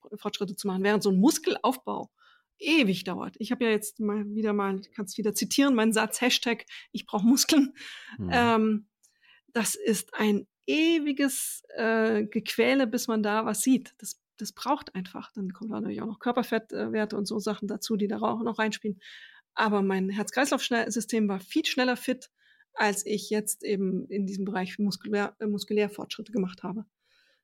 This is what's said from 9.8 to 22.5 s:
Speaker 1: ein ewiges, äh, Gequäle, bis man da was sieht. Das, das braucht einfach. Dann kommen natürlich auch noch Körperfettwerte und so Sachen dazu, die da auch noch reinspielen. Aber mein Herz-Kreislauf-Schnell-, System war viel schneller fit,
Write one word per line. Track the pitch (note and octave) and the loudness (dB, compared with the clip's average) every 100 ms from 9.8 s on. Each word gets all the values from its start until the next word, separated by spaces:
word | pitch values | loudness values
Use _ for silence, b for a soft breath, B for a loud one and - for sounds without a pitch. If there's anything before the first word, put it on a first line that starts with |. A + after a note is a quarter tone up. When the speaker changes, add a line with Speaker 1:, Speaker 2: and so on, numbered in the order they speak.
| - G3+ - | 0 0 -2
Speaker 1:
ein | - G#3+ G3+ - _ - | 0 2 2 0 _ -2
ewiges, | C#4+ D#4+ E4 D4 C#4 C#4 C4 - - - - | 2 4 4 2 2 0 0 -6 -8 -12 -4
äh, | A3+ A3+ A3 G#3+ G#3+ | 0 2 4 2 0
Gequäle, | A3+ - - A#3 C4+ B3+ | -2 -2 2 4 4 2
bis | A#3+ - | 0 0
man | A3 | 0
da | G#3 G#3+ A3 | 2 0 0
was | G#3+ | 0
sieht. | - C4 - - | 4 4 2 -12
Das, | G3+ - _ - | -16 -16 _ -14
das | G#3 | -12
braucht | - A#3+ C#4+ - F#3+ | -8 -2 -2 -4 -10
einfach. | F#3 - - | -10 -12 -14
Dann | - F#3 | -10 -10
kommen | F#3 A3+ | -8 -8
natürlich | G#3+ A3+ G#3+ | -6 -6 -6
auch | A3+ | -8
noch | G#3 | -6
Körperfettwerte | B3 A#3+ A#3 A3+ A3 - A3 A3 G#3 G#3+ | -2 -2 -2 -4 -4 -6 -2 -2 -2 -2
und | G3 | -4
so | A3 | -4
Sachen | G#3 G#3 G3+ | -4 -4 -6
dazu, | G#3 - G#3+ | -6 -2 -2
die | G3+ | 0
da | G#3+ | 0
auch | A3 A3+ | -2 -2
noch | A#3 A3 | -4 -2
reinspielen. | A3 G#3 G#3+ F#3 B B B B _ | -2 -2 -6 -8 B B B B _
Aber | - A3 G#3 | -2 2 2
mein | G3 F#3+ F#3+ | 2 2 0
Herz-Kreislauf-Schnell-, | G3+ G#3 - C#4 C#4 - A#3 A3+ | -2 -2 0 0 0 0 0 0
System | A3 G#3+ A3+ G#3 | -2 -2 0 0
war | F#3+ | 0
viel | F#3 D4+ D#4+ | -2 -2 0
schneller | - B3+ B3 | 0 0 0
fit, | - B3+ - b b | -2 -4 -8 b b